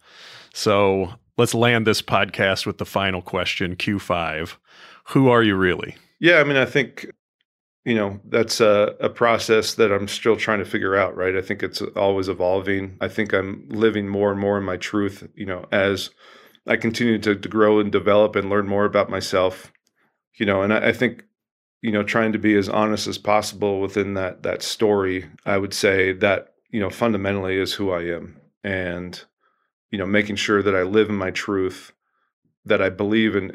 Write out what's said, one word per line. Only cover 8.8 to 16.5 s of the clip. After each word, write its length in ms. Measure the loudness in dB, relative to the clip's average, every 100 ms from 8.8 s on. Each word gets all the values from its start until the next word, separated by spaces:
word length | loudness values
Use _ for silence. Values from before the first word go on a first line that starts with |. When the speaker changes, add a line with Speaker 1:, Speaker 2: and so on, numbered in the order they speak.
| 2 0
Speaker 2:
a 100 | -6
process 640 | 0 2 2 2 2 2 2
that 160 | 2
I'm 160 | 2 -2
still 280 | -2 0 0
trying 240 | 0 -2
to 60 | -2
figure 300 | -4 0 2
out, 200 | 0 0
right? 200 | -2 -2
I 60 |
think 220 | -4 -6
it's 180 | -6 -6
always 480 | -8 0 0 0 -2
evolving. 680 | -2 0 0 -2 -4 -4 -8
I 60 | -6
think 260 | -4 -2
I'm 340 | -2 -2 -8 -10
living 380 | 0 2 2 -2
more 220 | 0 0
and 80 | 0
more 200 | 0 0
in 40 |
my 140 | -2 -6
truth, 500 | -4 -2 -2 -6 -16
you 140 | -12 -10
know, 180 | -10 -4
as 400 | 0 2 0 -6 -14 -20 -20 -20